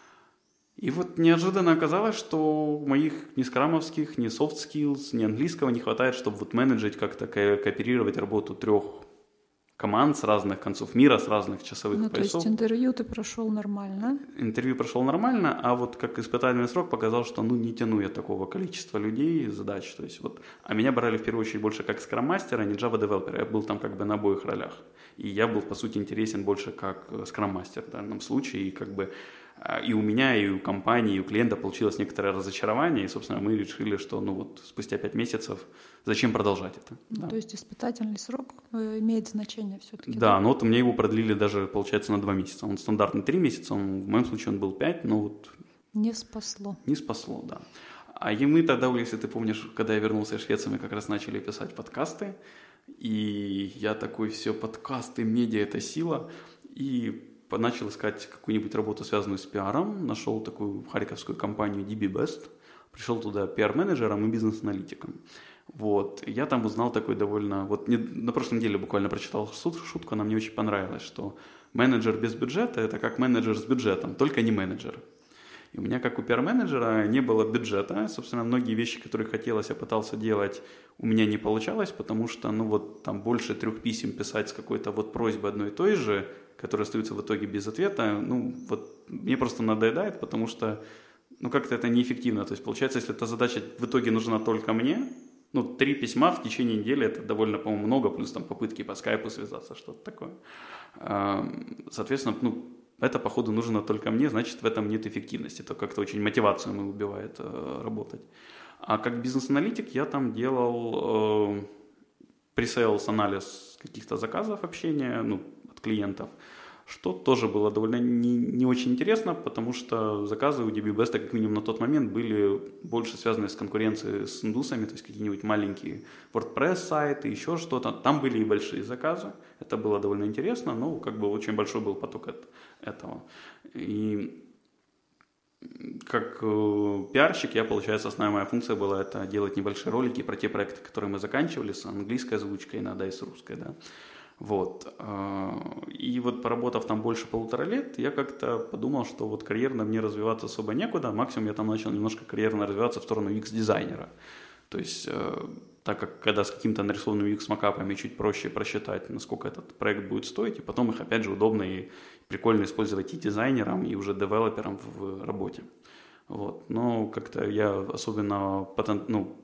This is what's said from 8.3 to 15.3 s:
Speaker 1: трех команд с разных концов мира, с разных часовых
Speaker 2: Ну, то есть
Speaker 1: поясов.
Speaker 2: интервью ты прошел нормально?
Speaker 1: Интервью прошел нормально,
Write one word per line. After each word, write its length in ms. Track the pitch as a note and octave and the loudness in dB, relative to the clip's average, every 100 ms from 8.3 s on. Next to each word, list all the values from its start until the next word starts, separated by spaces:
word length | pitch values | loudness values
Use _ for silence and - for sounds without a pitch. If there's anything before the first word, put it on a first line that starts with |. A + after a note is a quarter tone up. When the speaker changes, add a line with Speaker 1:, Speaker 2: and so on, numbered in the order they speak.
| G#2+ - | 0 0
Speaker 1:
трех 300 | - A2 G#2 - - - - _ _ _ _ _ - | -2 4 4 4 -8 -18 -20 _ _ _ _ _ -6
команд 400 | G#2+ G#2+ D3 C#3+ | 2 6 6 4
с 80 | |
разных 360 | G#2+ G#2 G2 F#2+ | 4 4 4 -2
концов 340 | - G2 - | -4 -6 0
мира, 240 | A#2+ C#3 A#2 | 8 10 10
с 100 | - | 6
разных 360 | G#2+ F#2+ F#2+ | 2 2 -6
часовых 340 | - - G#2+ G#2 | -8 -6 0 2
Speaker 2:
Ну, 100 | A3 | 2
то 120 | - | 2
есть 120 | G3 | 2
Speaker 1:
поясов. 180 | E3+ E3+ | 2 2
Speaker 2:
интервью 400 | A3 A3 A3+ B3+ | 2 2 4 2
ты 100 | B3 | 2
прошел 480 | A3+ - - - A3 | -4 -6 -6 -4 -2
нормально? 680 | G#3+ G#3 G3+ G3 G3 A#3 C#4 - - | 0 -2 -4 -4 -4 -2 -2 -4 -4
Speaker 1:
Интервью 400 | A2+ A2+ B2+ B2+ | -2 0 0 0
прошел 260 | A#2 B2 | 0 2
нормально, 560 | C3 E3 A#3+ | 2 4 2